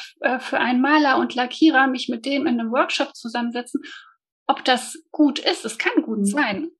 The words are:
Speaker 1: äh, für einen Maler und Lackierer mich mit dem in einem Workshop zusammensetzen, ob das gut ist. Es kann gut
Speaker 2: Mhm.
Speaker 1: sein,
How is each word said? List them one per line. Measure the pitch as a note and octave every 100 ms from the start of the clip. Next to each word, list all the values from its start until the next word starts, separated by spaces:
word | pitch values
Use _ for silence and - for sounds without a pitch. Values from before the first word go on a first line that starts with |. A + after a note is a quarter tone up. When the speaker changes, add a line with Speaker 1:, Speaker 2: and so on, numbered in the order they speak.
| - _
Speaker 1:
äh, | A#3 B3
für | - -
einen | A#3 B3
Maler | C#4 D#4 C#4+ C4
und | A#3
Lackierer | B3 B3+ - D#4+ C4+ C4+
mich | B3+ -
mit | A#3 C4+
dem | C#4 D#4+
in | A#3+
einem | A3+
Workshop | B3+ - - C4+ -
zusammensetzen, | A3+ A#3+ A#3+ A#3+ A#3+ - - - - _ _ _ -
ob | C#4+
das | - B3 - - -
gut | - D4 -
ist. | - F4+
Es | A3+ -
kann | - A4
gut | A3+ G#3+
Speaker 2:
Mhm. | G3
Speaker 1:
sein, | C#4+ A#3+ F#3+ A#3